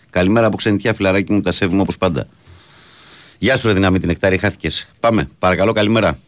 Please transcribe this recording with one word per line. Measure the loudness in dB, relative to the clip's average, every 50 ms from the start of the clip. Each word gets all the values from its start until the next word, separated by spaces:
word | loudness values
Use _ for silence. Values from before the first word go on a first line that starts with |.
| _ _
Καλημέρα | -2 0 0 2 2 2 2
από | 2 0 0
Ξενιτιά, | -2 -2 -2 0 0 -2 -2
φιλαράκι | 0 0 0 0 0 0 0 -2
μου, | -2
τα | 0 -2
σέβουμε | -2 -2 -2 0 0 0
όπως | 0 -2 -2 -2
πάντα. | -2 -2 -2 -2 -8 -10 _ _ _ -20 -20 -20 -20 -20 -20 -20 -20 -20 -20 -20 -20 -20 -20 -20 -20 -20 -12 -4
Γεια | 0 0 0 2
σου, | 2 2
ρε | 2
Δυναμίτη, | 2 2 2 2 0 0 -2
Νεκτάρι, | -4 0 0 0 0 0
χάθηκες. | 0 -2 -4 -4 -6 -6 -6 -6 -8 -12 _ _
Πάμε, | 0 0 0 0 -2 -4 -6 -2
παρακαλώ, | 0 0 2 2 0 0
καλημέρα. | 2 0 0 2 2 2 2 0 -2 -4 _